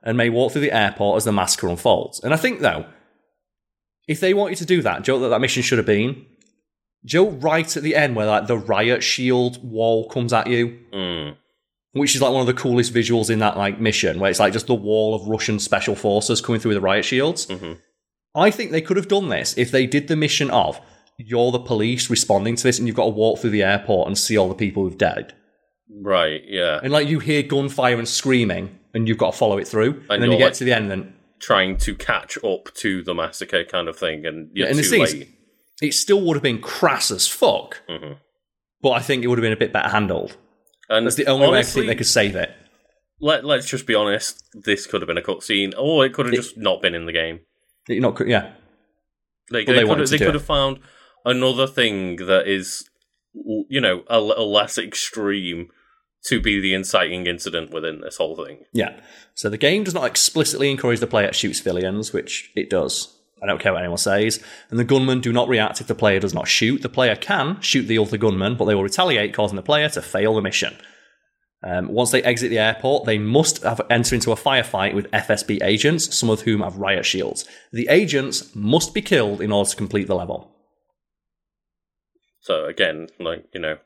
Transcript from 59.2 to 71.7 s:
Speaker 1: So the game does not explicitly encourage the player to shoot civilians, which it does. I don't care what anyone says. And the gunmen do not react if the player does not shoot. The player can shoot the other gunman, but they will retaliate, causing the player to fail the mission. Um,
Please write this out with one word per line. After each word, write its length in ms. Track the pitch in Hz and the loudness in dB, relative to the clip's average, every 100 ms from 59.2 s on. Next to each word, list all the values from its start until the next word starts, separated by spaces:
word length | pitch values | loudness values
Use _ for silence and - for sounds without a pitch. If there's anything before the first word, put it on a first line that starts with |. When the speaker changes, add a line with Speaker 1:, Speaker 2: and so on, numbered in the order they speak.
| _ - | _ -8
Speaker 1:
So 140 | 113 | -6
the 80 | 104 | 0
game 260 | 139 196 | 2 2
does 100 | 196 | -2
not 120 | 170 127 | -2 -2
explicitly 680 | - - 156 151 - 139 | 0 0 2 0 0 0
encourage 300 | 135 123 113 | 0 0 0
the 60 | 117 | 2
player 200 | 113 101 | 2 2
to 60 | |
shoot 200 | - 104 - | 0 -4 -2
civilians, 580 | - 90 92 101 110 | -2 -2 -2 -2 -4
which 360 | 90 - - - - | -6 -6 -10 -8 -8
it 140 | - | -2
does. 440 | 95 73 - - _ _ _ | 0 0 -4 -8 _ _ _
I 40 | 101 | -4
don't 160 | 87 | 0
care 100 | 101 | 0
what 100 | 90 | 0
anyone 160 | 90 87 | -2 -4
says. 440 | - 98 110 107 - - - | 0 2 2 -2 -8 -20 -6
And 80 | 113 | -2
the 40 | |
gunmen 380 | 120 135 131 127 | 2 4 4 0
do 100 | 123 | 2
not 160 | 117 120 | 0 2
react 320 | 120 107 - | 2 0 -2
if 60 | 113 | -6
the 80 | |
player 260 | 110 107 98 | 2 4 4
does 140 | 95 | 2
not 140 | 80 - | -4 0
shoot. 340 | - 113 135 | 2 2 0
The 80 | - | -2
player 260 | - 127 101 | 2 2 2
can 460 | - 196 143 202 | 0 0 0 -2
shoot 220 | - 131 | 0 0
the 160 | 101 113 | 2 2
other 180 | 104 110 | 2 2
gunman, 380 | 110 95 95 117 | 0 2 0 0
but 100 | 104 | 2
they 80 | |
will 80 | 104 | 2
retaliate, 540 | 98 - 185 123 104 - | 0 0 2 2 0 -2
causing 200 | 104 95 | -2 -4
the 40 | |
player 260 | 92 151 151 | 0 0 0
to 120 | - | -4
fail 320 | - - 107 | -4 0 2
the 80 | 110 | 2
mission. 340 | 107 - - - - _ _ _ _ _ _ _ | 0 -2 -4 -8 -20 _ _ _ _ _ _ _
Um, 260 | 92 | -6